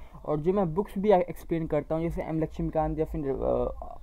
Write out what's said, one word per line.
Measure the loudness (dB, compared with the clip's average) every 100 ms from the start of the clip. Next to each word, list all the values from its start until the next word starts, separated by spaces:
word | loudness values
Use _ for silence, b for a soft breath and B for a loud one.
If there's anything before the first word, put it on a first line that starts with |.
| B B
और | -4 0
जो | 2
मैं | 2 2
books | 0 -2 0
भी | 6
explain | 6 4 -4 -4 -2 0
करता | -2 0
हूँ, | -2
जैसे | -2 -2
एम | -2 0
लक्ष्मीकांत | -2 -2 -2 0 0 0
या |
फिर, | -2 -2
अ, | -2 0 2 2 0 -4 -10 -12